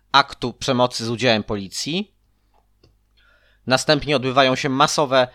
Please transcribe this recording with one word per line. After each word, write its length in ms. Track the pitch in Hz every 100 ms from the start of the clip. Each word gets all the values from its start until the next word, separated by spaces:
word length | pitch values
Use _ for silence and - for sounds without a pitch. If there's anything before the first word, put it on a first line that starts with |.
| _
aktu 400 | 135 139 - 123
przemocy 520 | - - 123 123 -
z 60 | 117
udziałem 340 | 113 123 110
policji. 760 | 101 104 95 - 139 175 208 _ _ _ _ _ _ _ _ _ _ _ _ _ _ _ -
Następnie 480 | 127 - 147 127 139
odbywają 400 | 131 127 131 131
się 120 | 143
masowe 600 | 131 151 - 143 131 123